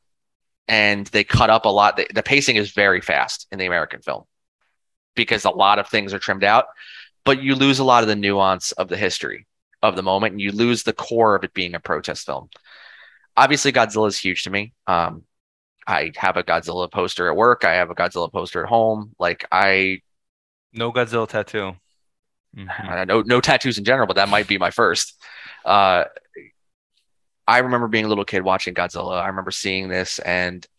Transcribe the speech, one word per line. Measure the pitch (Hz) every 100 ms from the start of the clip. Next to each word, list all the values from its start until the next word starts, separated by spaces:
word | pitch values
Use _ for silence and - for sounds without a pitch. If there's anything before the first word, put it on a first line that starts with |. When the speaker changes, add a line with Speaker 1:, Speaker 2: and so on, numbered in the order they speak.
| _ _ _ _ _ _ -
Speaker 1:
and | 110 104 101 101
they | 107
cut | - 117 110
up | 113 110
a |
lot. | 101 101 -
The, | -
the | 104
pacing | - 139 135 110
is | 101
very | - 98 90
fast | - 71 60 - -
in | 98
the | 90
American | 87 76 -
film | - 58 - _ _ _ _ _ _ _ _ -
because | 113 110 98
a |
lot | 92 98 104
of | 101
things | 107 98
are | 98
trimmed | - 95
out, | 101 117 - - - - - _
but | 139 135
you | 135 131
lose | 139 135
a |
lot | 131 120
of | 107
the | 104
nuance | 101 98 95 92 -
of | - 92
the | 92
history | 95 - 58 50 - _ _ _
of | 110 92
the |
moment, | 95 98 107
and | 101
you | 101
lose | 104 120 117
the | -
core | - - 117 110 98
of |
it | 95
being | 95 90 85
a |
protest | - 76 - - -
film. | 69 - _ _ - - - - _ _ -
Obviously, | 143 147 143
Godzilla | 123 110 107 107
is | -
huge | 92 87
to | 92
me. | 101 110 _ -
Um, | 85 85 82 - _ _ _ _ _ -
I | 85 82 -
have | 95 92
a |
Godzilla | 90 85 85 90 87
poster | 92 92 - 90
at | 82
work. | 120 117 87
I |
have | 87 85
a | 87
Godzilla | 87 87 82
poster | 92 90 87
at | 95
home. | 117 113 110 107 -
Like, | 87 85 -
I | 92 98 95 95 92 _ _ _ _ _ _ _
Speaker 2:
No | 113 117
Godzilla | 123 113 117 107
tattoo. | 110 101 110 95 90 _ _ _ _ _ _ _ -
Mm-hmm. | 92 - 92
Speaker 1:
I | 90
don't | 92
know, | 110 110
no | 123
tattoos | - 131 131 101
in |
general, | 104 135 107
but | 98
that | 98
might | 104 101
be | 98
my | -
first. | - 101 90 - - - - - - -
Uh, | 101 95 87 - - _ - - _ _ _ _ _ _ _ _ _ -
I | 123
remember | 127 123 113
being | 110 107
a |
little | 101
kid | 98 95
watching | 95 95 92
Godzilla. | 87 87 87 92 90
I | 98
remember | 95 95
seeing | - 98 95 95
this, | 90 92 -
and | 90 90 90 90 -